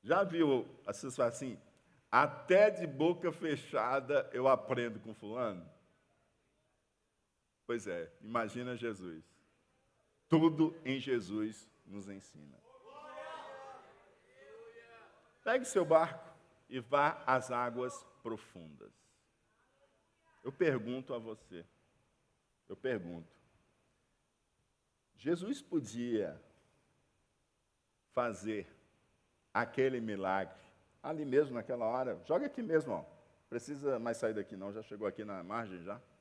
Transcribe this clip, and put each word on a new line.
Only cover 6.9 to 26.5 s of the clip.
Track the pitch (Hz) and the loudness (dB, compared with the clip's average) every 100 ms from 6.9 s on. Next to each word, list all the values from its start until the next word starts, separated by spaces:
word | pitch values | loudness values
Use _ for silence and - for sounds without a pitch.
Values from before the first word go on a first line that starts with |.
| _ _ _ _ _ _ _ - | _ _ _ _ _ _ _ -4
Pois | 120 101 | -4 -2
é, | 87 80 - | -6 -8 -12
imagina | 107 117 110 110 123 | -4 -2 -2 -4 -6
Jesus. | 120 117 98 90 80 - _ _ _ _ _ _ _ _ _ _ | -6 -6 -6 -10 -12 -16 _ _ _ _ _ _ _ _ _ _
Tudo | 160 160 151 156 160 | 6 6 6 2 2
em | 127 135 | -4 -4
Jesus | 135 123 90 107 107 107 - _ - | 0 -2 0 -4 -4 -6 -20 _ -16
nos | 101 98 | -14 -12
ensina. | 98 - 76 73 67 _ - 427 - 508 605 539 320 311 269 269 262 - - - _ _ - 415 440 453 - - - - - _ _ | -14 -18 -20 -20 -20 _ -20 -20 -18 -16 -14 -12 -12 -12 -14 -14 -18 -20 -20 -20 _ _ -20 -20 -20 -20 -20 -20 -20 -20 -20 _ _
Pegue | 220 254 | -2 -2
seu | 247 196 | 2 0
barco | 165 160 165 - - - - _ _ | 6 6 4 -4 -16 -20 -20 _ _
e | 127 | -10
vá | 117 143 147 - - | 0 4 4 2 2
às | 127 - | 2 2
águas | 120 123 117 127 - - _ | -2 -2 -2 -4 -6 -16 _
profundas. | 117 110 - 92 80 73 50 _ _ _ _ _ _ _ _ _ _ _ _ _ _ _ | -8 -8 -10 -18 -18 -18 -20 _ _ _ _ _ _ _ _ _ _ _ _ _ _ _
Eu | 127 | -10
pergunto | 139 170 131 110 127 127 | 2 4 4 0 -6 -4
a | 120 | -8
você, | 113 110 - 87 85 _ _ _ _ _ _ _ _ _ _ | -6 -14 -14 -16 -16 _ _ _ _ _ _ _ _ _ _
eu | 98 | -6
pergunto: | 131 113 85 85 82 _ _ _ _ _ _ _ _ _ _ _ _ _ _ _ _ _ _ _ | -2 -2 -4 -10 -12 _ _ _ _ _ _ _ _ _ _ _ _ _ _ _ _ _ _ _
Jesus | 139 170 190 277 | -2 0 0 -6
podia | - 165 92 113 120 113 90 76 - | -2 -4 -2 -6 -2 0 0 -6 -18